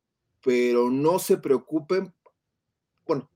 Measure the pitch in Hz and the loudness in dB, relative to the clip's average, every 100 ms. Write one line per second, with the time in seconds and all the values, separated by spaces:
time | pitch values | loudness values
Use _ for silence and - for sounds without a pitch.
0 | _ _ _ _ - 123 123 120 123 131 | _ _ _ _ -2 0 2 2 2 0
1 | 151 185 - 190 151 131 - 156 147 185 | 0 0 0 -2 2 -2 -2 -8 -4 -4
2 | 190 - _ _ _ _ _ _ _ _ | -4 -12 _ _ _ _ _ _ _ _
3 | - 147 - | -6 -6 -4